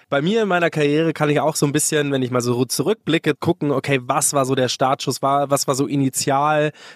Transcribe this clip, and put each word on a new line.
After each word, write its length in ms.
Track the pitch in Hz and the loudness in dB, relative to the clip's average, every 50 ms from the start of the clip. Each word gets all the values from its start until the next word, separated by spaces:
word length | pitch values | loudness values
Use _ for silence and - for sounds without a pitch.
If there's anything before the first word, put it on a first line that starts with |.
| _ _ | _ _
Bei 100 | - 139 | -2 0
mir 220 | 143 175 214 226 220 | 0 0 0 0 0
in 60 | 202 | 2
meiner 200 | 180 175 170 165 | 2 0 0 0
Karriere 460 | - 156 147 147 147 151 165 165 151 | 0 0 0 2 2 2 2 0 0
kann 160 | - 151 147 | 0 0 0
ich 100 | 147 147 | 2 2
auch 160 | 123 151 156 | 2 0 0
so 80 | - - | 0 0
ein 80 | 143 139 | 0 0
bisschen, 400 | 151 - - 160 151 147 143 139 | 0 -2 0 0 0 0 0 0
wenn 80 | 131 | -2
ich 100 | 131 120 | -2 0
mal 120 | 127 127 120 | 0 -2 0
so 240 | 123 120 120 131 | 0 0 0 0
zurückblicke, 680 | 120 - - 139 165 214 - _ - 151 165 - 156 143 | -2 -2 -2 -2 -2 -2 -2 _ -2 -2 0 0 -2 -2
gucken, 360 | - - 175 175 - - 147 | 0 -2 -2 -2 0 -2 -2
okay, 300 | 139 131 - - 143 135 123 | -2 -2 0 0 -2 -2 0
was 320 | 123 135 151 143 - - | -2 -2 0 0 0 0
war 100 | 143 135 | 0 0
so 100 | 127 135 | 0 2
der 140 | 131 127 123 | 0 0 0
Startschuss, 540 | - - 147 131 139 - - - 131 - - | 0 0 0 0 0 -2 -2 -6 -4 -2 0
war, 260 | 135 139 143 143 135 | 0 2 0 2 0
was 180 | 143 135 - | 0 0 0
war 80 | - 139 | -2 -2
so 120 | 123 143 | -2 -2
initial, 840 | 107 - 143 139 131 - - - - 135 139 143 151 156 151 151 151 - - - - - | 0 0 0 0 0 0 -2 -2 0 2 2 2 2 2 2 0 -2 -4 -8 -16 -20 -12